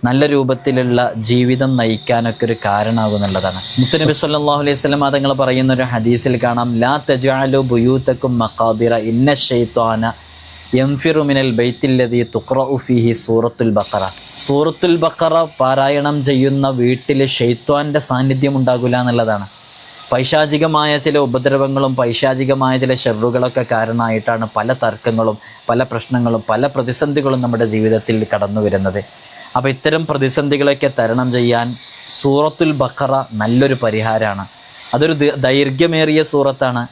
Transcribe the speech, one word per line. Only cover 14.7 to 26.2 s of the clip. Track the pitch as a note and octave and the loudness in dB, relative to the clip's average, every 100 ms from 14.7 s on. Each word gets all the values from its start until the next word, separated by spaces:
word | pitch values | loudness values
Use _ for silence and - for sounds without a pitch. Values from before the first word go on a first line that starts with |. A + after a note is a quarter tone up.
| D#3+ F3+ E3 | 0 0 2
ബഖറ | D#3+ - D#3+ D#3+ D#3+ - | 0 0 0 2 0 0
പാരായണം | C3 C3+ C3+ C#3+ C#3+ D3 | 0 2 2 2 0 -2
ചെയ്യുന്ന | C#3 C3+ C3+ C#3 C#3 | 0 2 2 2 0
വീട്ടിൽ | C3 A#2+ B2+ - C#3 C3+ | 0 0 0 0 0 0
ഷെയ്ത്വാൻ്റെ | - A#2+ A#2 - D3 D3+ D3 | 0 0 0 0 -2 0 -2
സാന്നിധ്യം | C#3 B2+ C3+ C3+ C#3 C#3 | -2 0 0 2 0 2
ഉണ്ടാകില്ല | B2+ B2 B2 B2 | 2 2 0 0
എന്നുള്ളതാണ്. | B2 A#2+ A2+ G#2 G2+ - - - - - - | 0 0 0 -2 -6 -14 -16 -14 -14 -14 -4
പൈശാചികമായ | - C3 D#3 D3+ D3 D#3+ D#3 D3+ D3 | -2 2 2 2 0 0 0 0 0
ചില | C#3+ D3 | 0 2
ഉപദ്രവങ്ങളും | C3+ B2+ C3 C3+ C3+ C3+ C3+ B2+ | 2 0 0 2 0 0 0 0
പൈശാചികമായ | A#2+ A2+ C3+ C3 C3+ C3+ C3 C3 | 0 0 0 0 0 2 2 2
ചില | C3 C3 | 0 0
ഷെറുകളൊക്കെ | - G#2+ A#2+ B2 B2 B2+ A#2+ | 0 0 0 0 0 -2 -2
കാരണമായിട്ടാണ് | A#2 A2+ A#2 A2+ A2 G#2+ A2+ A2+ A2 | 0 0 -2 0 -2 -2 -2 -2 -4
പല | A2 | -2
തർക്കങ്ങളും | C3 A#2 G#2+ - A2+ A2+ G#2+ - - - | 0 -2 -2 -2 0 0 -2 -10 -20 -4
പല | A#2+ | -2
പ്രശ്നങ്ങളും | B2+ A#2 - B2+ | 0 -4 -2 0